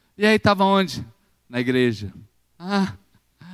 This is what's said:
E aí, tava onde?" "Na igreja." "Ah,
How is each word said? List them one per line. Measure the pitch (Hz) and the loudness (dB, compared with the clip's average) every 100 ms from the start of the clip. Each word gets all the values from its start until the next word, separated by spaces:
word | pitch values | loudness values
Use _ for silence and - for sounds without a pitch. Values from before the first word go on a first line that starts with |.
| _ - | _ -2
E | 208 | 2
aí, | 220 | 2
tava | 214 196 | 2 2
onde?" | 196 196 185 127 - _ _ _ _ | 2 2 0 -6 -12 _ _ _ _
"Na | 123 | -6
igreja." | 123 127 123 104 101 87 104 _ _ _ | -2 2 0 -2 -10 -14 -20 _ _ _
"Ah, | 175 202 190 - _ _ _ _ 170 | -4 -2 -2 -6 _ _ _ _ -20